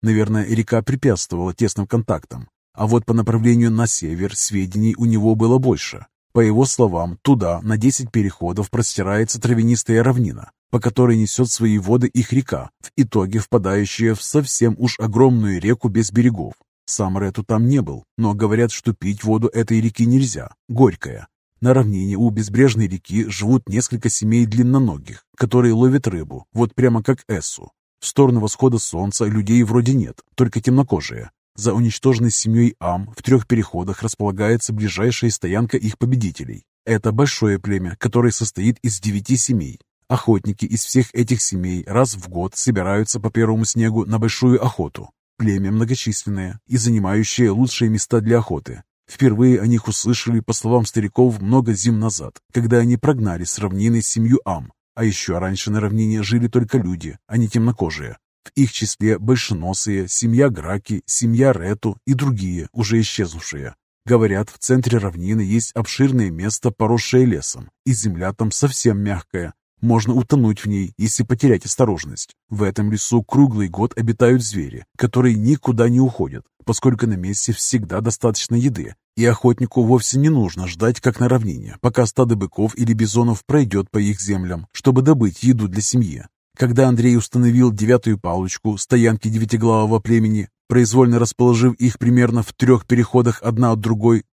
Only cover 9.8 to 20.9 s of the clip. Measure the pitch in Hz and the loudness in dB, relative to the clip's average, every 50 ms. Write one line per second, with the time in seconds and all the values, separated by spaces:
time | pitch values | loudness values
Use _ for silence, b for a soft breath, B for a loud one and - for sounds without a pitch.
9.8 | - - 113 113 117 131 127 123 117 85 57 53 - - _ _ _ _ - 117 | 0 2 2 2 4 2 2 2 0 -2 -4 -8 -14 -20 _ _ _ _ -4 -2
10.8 | - 123 107 131 123 120 117 110 107 101 - - 127 113 - - 117 110 107 104 | -2 0 2 4 4 4 4 2 2 0 0 0 0 0 0 -2 0 0 0 0
11.8 | 90 98 - 131 123 - - 123 110 - 113 135 131 - - 67 65 - _ _ | 0 0 2 2 2 0 0 -2 -2 0 0 -2 -2 -2 -6 -8 -8 -12 _ _
12.8 | - - _ - 131 - - 110 95 95 107 110 101 - - 117 95 95 98 104 | -20 -4 _ -2 -2 0 0 -2 -2 0 -2 -4 -2 0 -2 0 0 0 0 -2
13.8 | 104 - - - 117 113 110 101 - - - 151 139 - - - 120 117 104 - | -2 -2 -4 -2 -2 -2 -2 -2 -4 -2 -2 -2 0 -2 -2 -2 0 -2 0 -2
14.8 | 120 117 - - 113 110 101 113 135 131 123 113 107 101 95 87 87 104 117 - | -4 -4 -4 -4 -6 -2 2 4 4 4 4 2 0 0 -2 0 0 0 0 0
15.8 | - 113 95 113 110 - 101 120 123 127 113 92 76 50 - _ _ _ _ _ | 0 0 0 0 -2 2 2 2 2 2 0 -2 -6 -12 -14 _ _ _ _ _
16.8 | _ - - - 101 95 95 98 101 95 98 - 107 - 110 110 117 123 143 139 | _ -8 -6 -4 -4 -4 -2 -4 -4 -4 -4 -6 -4 -2 0 2 2 2 2 0
17.8 | 92 73 71 60 - _ _ - 113 104 104 104 113 104 107 113 120 110 - - | 0 -4 -8 -12 -16 _ _ -2 -2 -2 0 0 0 0 2 2 0 0 -2 -4
18.8 | - 117 101 - 82 98 101 101 - 110 110 110 117 113 - 117 110 - 113 113 | -4 -4 -4 -2 -4 -6 -6 -4 -2 0 0 0 0 0 0 -2 0 0 0 0
19.8 | 110 113 - - 117 117 123 135 135 120 104 76 - - - _ _ - 117 123 | 0 0 0 0 2 2 2 2 2 0 -4 -8 -12 -14 -18 _ _ -4 2 4
20.8 | 135 104 | 4 4